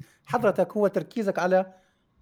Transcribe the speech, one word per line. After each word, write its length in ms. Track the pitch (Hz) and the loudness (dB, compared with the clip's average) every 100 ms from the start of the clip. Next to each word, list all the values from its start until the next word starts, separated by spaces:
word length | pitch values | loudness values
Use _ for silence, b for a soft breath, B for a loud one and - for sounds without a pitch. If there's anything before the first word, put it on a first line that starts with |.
| B B - | B B -6
حضرتك، 460 | 233 214 190 175 | 0 0 2 -2
هو 160 | 214 196 | 0 0
تركيزك 520 | 196 - 233 196 185 | -2 -6 -4 -4 -2
على 340 | 180 185 190 b b b _ _ | 2 2 0 b b b _ _